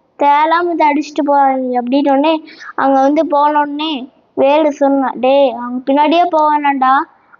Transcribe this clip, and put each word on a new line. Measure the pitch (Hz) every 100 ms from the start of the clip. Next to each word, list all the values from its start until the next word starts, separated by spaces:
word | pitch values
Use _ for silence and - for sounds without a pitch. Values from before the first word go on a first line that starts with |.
| _ -
தேலாம | 285 294 320 330 349
இதை | 330 302
அடிச்சுட்டு | 285 285 - 285
போறாங்க." | 277 269 262 254 247
அப்படின்னோடனே | 240 277 285 269 311 311 - - -
அங்க | - 269 269
வந்து | 269 302 311
போனோடனே | 285 294 302 294 285 320 269 254 _ _
வேலு | - 269 302 302
சொன்னான், | 285 277 277 254 -
"டேய், | 254 277 269
அவங்க | 233 240 247 254
பின்னாடியே | 277 302 339 349
போக | 320 302 294
வேணாம்டா, | 285 277 254 269 330 _ _